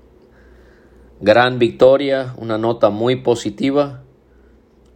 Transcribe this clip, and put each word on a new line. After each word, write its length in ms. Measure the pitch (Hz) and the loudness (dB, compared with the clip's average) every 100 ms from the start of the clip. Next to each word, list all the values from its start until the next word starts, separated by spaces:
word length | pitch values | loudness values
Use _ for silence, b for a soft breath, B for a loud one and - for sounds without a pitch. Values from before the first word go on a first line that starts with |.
| _ _ _ b b b b b b b b b | _ _ _ b b b b b b b b b
gran 380 | 101 107 123 127 | 2 4 2 0
victoria, 760 | 117 - 127 135 139 135 127 127 | -2 4 4 4 0 -4 -6 -10
una 200 | 113 110 | -8 -4
nota 340 | 113 113 110 | -2 0 0
muy 260 | 104 117 127 | 0 -2 -2
positiva, 880 | 127 117 110 98 135 139 143 127 - _ _ b b b b _ _ | -2 -4 -4 -6 -4 -2 -2 -6 -20 _ _ b b b b _ _